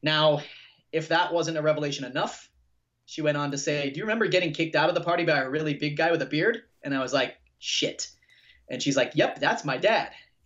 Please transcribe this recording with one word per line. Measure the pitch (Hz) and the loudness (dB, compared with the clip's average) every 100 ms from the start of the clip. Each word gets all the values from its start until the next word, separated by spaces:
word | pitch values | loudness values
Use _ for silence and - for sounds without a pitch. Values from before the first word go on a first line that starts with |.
Now, | 151 156 156 147 - - - _ _ | 0 4 6 4 0 -16 -20 _ _
if | 156 156 | -4 2
that | 147 143 | 2 2
wasn't | 170 156 160 | 0 0 0
a | |
revelation | 151 147 147 139 | 2 2 0 -4
enough, | 127 135 220 - - _ _ _ _ _ - | -6 -4 -4 -6 -18 _ _ _ _ _ -16
she | - | -4
went | 151 147 | 0 0
on | 143 | -2
to | 139 | -4
say, | 160 147 139 | -2 -2 -2
"Do | 139 | -4
you | |
remember | 214 226 196 | -2 0 2
getting | 180 170 | 2 0
kicked | 151 160 151 | -2 0 2
out | 160 | 2
of | |
the | 170 | 2
party | 165 175 | 0 0
by | 165 147 | 2 2
a | 131 | 0
really | 147 156 | -2 -2
big | 147 151 147 | -2 -4 0
guy | 165 | 0
with | 165 | 0
a | 127 | 0
beard?" | 151 196 233 - _ | 0 0 -2 -6 _
And | - | -6
I | 139 | -4
was | 127 | 0
like, | 135 127 - _ _ | 0 -2 -4 _ _
"Shit." | - - - - - - _ _ _ _ - | -6 -2 -2 -4 -12 -14 _ _ _ _ -12
And | 127 | -6
she's | - 135 | 0 2
like, | 123 | 0
"Yep, | 147 202 - | 2 0 2
that's | 139 220 | 0 0
my | 151 - | -2 0
dad. | 277 339 - - - _ | 2 2 -2 -10 -20 _